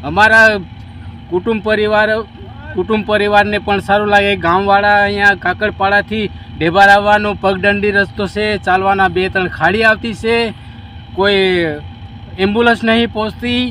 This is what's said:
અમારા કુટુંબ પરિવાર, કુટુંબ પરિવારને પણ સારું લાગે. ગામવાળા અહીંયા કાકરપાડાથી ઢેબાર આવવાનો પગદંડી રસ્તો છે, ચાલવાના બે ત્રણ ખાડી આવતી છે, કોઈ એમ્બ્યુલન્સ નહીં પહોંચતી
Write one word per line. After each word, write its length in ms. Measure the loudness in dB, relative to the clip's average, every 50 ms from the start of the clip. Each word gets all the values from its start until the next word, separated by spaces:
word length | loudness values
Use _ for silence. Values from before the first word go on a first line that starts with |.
| -8
અમારા 560 | -2 2 4 4 6 6 6 6 6 4 0 -6 -10 -18 -20 -20 -20 -18 -18 -18 -16 -18 -18 -12
કુટુંબ 360 | -6 -6 -4 -2 -2 -4 -2 -2
પરિવાર, 460 | -2 0 0 0 2 2 2 2 2 0 -4 -4 -10 -16 -18 -18 -18 -18 -16 -16 -10
કુટુંબ 340 | -6 -6 -2 -2 -2 -2 0
પરિવારને 520 | 0 0 0 2 4 4 2 2 2 -2 -4
પણ 220 | -2 -2 -2 -2
સારું 280 | 0 0 0 0 2 2
લાગે. 240 | 2 2 2 2 -2
ગામવાળા 640 | 0 0 0 0 2 2 2 2 2 4 2 2 2
અહીંયા 420 | 2 0 0 2 2 2 2 2 -2
કાકરપાડાથી 840 | -4 -2 -2 -4 -4 -2 -2 -2 2 2 0 0 -2 -6 -6 -6 -6 -8 -12 -16 -16 -8
ઢેબાર 360 | -2 -2 0 4 6 6 8
આવવાનો 400 | 6 6 6 2 2 2 2 -2 -6
પગદંડી 600 | -2 -2 -2 -2 0 0 0 0 0 -2 0 0
રસ્તો 320 | 0 -2 -2 -4 -8 -8
છે, 180 | -6 -4 -4 -2 -2 -4 -4
ચાલવાના 500 | 0 0 0 2 2 0 2 2 2 0
બે 200 | 2 -2 -4 -2
ત્રણ 200 | -2 -2 -2 -2
ખાડી 340 | -4 0 0 0 2 4 2
આવતી 320 | 2 2 2 -2 -8 -8
છે, 200 | -6 -4 -2 0 0 -2 -4 -6 -12 -18 -20 -20 -20 -20 -20 -20 -20 -18 -12 -4
કોઈ 360 | 0 0 2 2 2 2 2 0 0 -2 -2 -4 -8 -12 -16 -18 -18 -18 -18 -18 -18 -16 -16 -4
એમ્બ્યુલન્સ 440 | -2 -2 0 2 2 2 2 2 2 0
નહીં 260 | 0 2 2 0 -2
પહોંચતી 520 | -2 -6 -6 -6 -6 -8 -6 -4 -2 -2 -2 -4